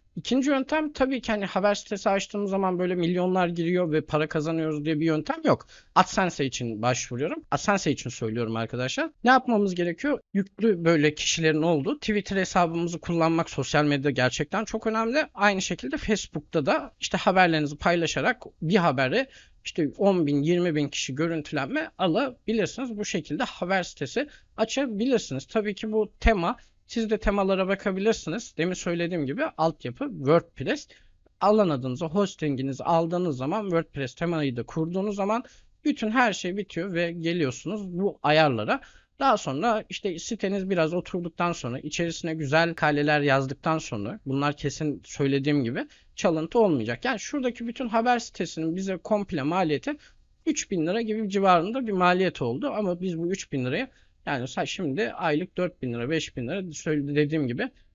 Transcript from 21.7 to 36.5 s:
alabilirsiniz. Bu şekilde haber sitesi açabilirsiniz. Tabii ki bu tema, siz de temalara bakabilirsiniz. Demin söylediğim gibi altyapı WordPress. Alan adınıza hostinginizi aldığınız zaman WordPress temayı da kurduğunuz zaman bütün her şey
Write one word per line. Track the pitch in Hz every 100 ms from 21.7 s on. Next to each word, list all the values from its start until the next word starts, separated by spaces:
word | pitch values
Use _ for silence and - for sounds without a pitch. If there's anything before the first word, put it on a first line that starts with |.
| 294 320 -
alabilirsiniz. | 185 175 269 247 - 226 175 - 262 208
Bu | -
şekilde | 180 147 151 240
haber | - 180 190
sitesi | 175 - 139 233 294 - _ -
açabilirsiniz. | 220 - 277 202 247 233 - 131 -
Tabii | 226 208 196
ki | 220
bu | 220 214 -
tema, | 233 208 170 254 _ _ _
siz | 240 220
de | 214
temalara | 214 202 190 190 185
bakabilirsiniz. | 190 208 190 208 220 - 156 - -
Demin | 170 180
söylediğim | 180 170 170 175 135
gibi | 175 220 -
altyapı | 160 - 123 120 285
WordPress. | 175 135 160 - - 135 311 - - _ _ _ _
Alan | 202 214 190
adınıza | 139 131 127 165
hostinginizi | 180 196 - 156 131 135 131 -
aldığınız | 165 170 175 180 127
zaman | 135 208
WordPress | 202 165 156 143 131 -
temayı | 170 165 143 120
da |
kurduğunuz | 113 - 160 185 202 202
zaman | 196 226 240 - _ _ 294
bütün | - 214
her | 240 240
şey | 185 180